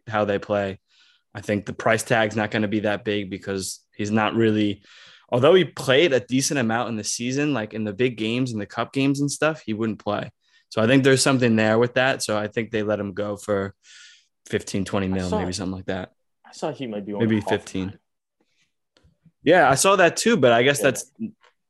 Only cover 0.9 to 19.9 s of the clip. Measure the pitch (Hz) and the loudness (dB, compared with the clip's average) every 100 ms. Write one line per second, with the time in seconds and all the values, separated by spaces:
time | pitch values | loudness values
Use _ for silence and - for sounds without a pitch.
0.9 | _ _ _ _ 110 101 104 95 95 120 | _ _ _ _ -12 -4 -4 -4 -4 0
1.9 | 113 - 117 110 107 104 113 104 107 104 | 0 0 0 0 -2 -2 -2 -2 -2 -2
2.9 | 101 107 104 95 95 - 98 95 - _ | -4 -4 -4 -6 -10 -6 -6 -6 -12 _
3.9 | - 104 110 107 113 113 107 104 98 _ | -8 -2 0 0 2 2 2 0 -4 _
4.9 | - - - - 120 143 185 151 - - | -20 -20 -20 -4 2 6 6 2 -4 0
5.9 | 135 170 127 - 127 135 147 113 117 113 | 4 4 2 0 -2 0 -2 0 -2 -4
6.9 | 110 104 - 120 135 147 127 107 110 107 | -6 -6 -6 -4 -4 -2 -2 -6 -6 -6
7.9 | 98 127 110 110 120 131 110 101 - 117 | -2 -2 -2 -4 -2 -4 -4 -8 -6 -6
8.9 | 135 139 139 143 - 151 156 - 107 113 | -2 0 0 -2 -2 -4 -4 -6 -4 -4
9.9 | 101 - 104 - - _ _ _ - 113 | -4 -6 -6 -6 -14 _ _ _ 0 4
10.9 | 135 131 131 147 131 120 110 110 110 120 | 4 6 4 4 2 4 4 4 2 2
11.9 | 131 131 117 - 107 104 117 107 110 104 | 2 0 0 -2 -4 -4 -6 -4 -4 -2
12.9 | 104 101 95 104 101 - 101 98 - _ | -2 -4 -6 -6 -6 -4 -2 -2 -8 _
13.9 | - - _ _ _ - 104 - 104 92 | -20 -20 _ _ _ -6 -6 -4 -6 -4
14.9 | 104 95 95 90 90 92 92 92 92 92 | -2 -2 -2 -2 -4 -4 -6 -8 -8 -8
15.9 | 92 95 _ _ _ _ - 165 - 127 | -8 -8 _ _ _ _ -10 -8 -8 -8
16.9 | 104 101 101 110 110 101 104 - 95 92 | -8 -8 -2 0 0 0 -4 -4 -8 -8
17.9 | - _ _ _ _ _ _ _ _ _ | -10 _ _ _ _ _ _ _ _ _
18.9 | _ _ _ _ _ 139 180 139 135 196 | _ _ _ _ _ 4 6 6 4 4